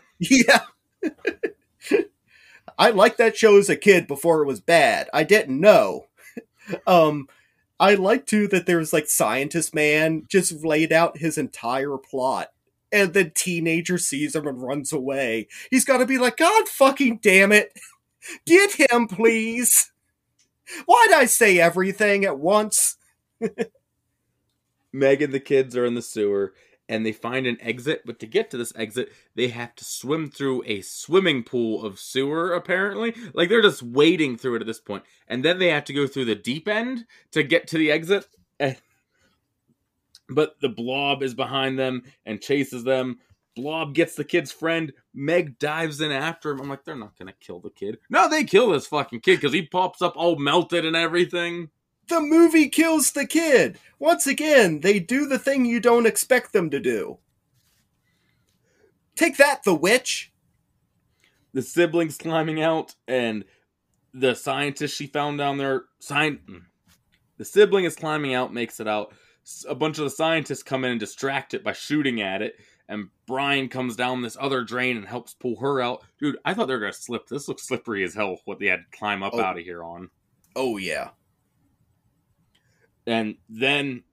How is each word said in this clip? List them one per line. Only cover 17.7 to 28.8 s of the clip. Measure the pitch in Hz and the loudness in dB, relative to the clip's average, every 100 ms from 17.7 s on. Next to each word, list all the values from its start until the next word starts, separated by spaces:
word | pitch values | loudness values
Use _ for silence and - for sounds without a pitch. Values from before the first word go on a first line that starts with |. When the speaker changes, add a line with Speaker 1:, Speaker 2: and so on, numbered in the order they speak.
| - - _ _ | -6 -20 _ _
Speaker 1:
<laughs> | _ - 330 - | _ -20 -14 4
Get | 359 403 - 269 | 6 6 4 4
him, | 240 226 | 4 2
please. | 180 226 226 226 233 240 - - _ _ _ _ _ _ _ - - - | 2 2 2 -2 -2 2 2 0 _ _ _ _ _ _ _ -18 -8 4
Why'd | 466 453 | 6 8
I | 320 262 | 6 6
say | - 214 180 | 4 4 6
everything | 170 170 190 190 208 202 196 | 4 4 -2 0 2 2 0
at | 139 | -2
once?" | 156 214 214 - - - _ _ _ _ | 2 2 2 0 -2 -4 _ _ _ _
<laughs> | 226 - 226 _ _ _ _ _ _ _ _ _ _ _ _ | -8 -6 -8 _ _ _ _ _ _ _ _ _ _ _ _
Speaker 2:
Meg | 135 135 139 | 0 2 4
and | 147 | 0
the | 131 | -4
kids | 135 139 131 123 | 0 0 2 -2
are | 123 | -2
in | 120 | -2
the | |
sewer, | - 113 104 101 98 - _ _ - | -6 -4 -2 0 -4 -8 _ _ -8
and | 113 110 | -4 -4
they | |
find | 107 117 127 127 | -6 -6 -4 -4
an | 117 | -4
exit, | 117 120 127 151 - | -6 -6 -6 -6 -10
but | 117 | -16
to | 110 | -6
get | 185 220 | -4 -4
to | 123 | -8
this | 117 | -10
exit, | - | -8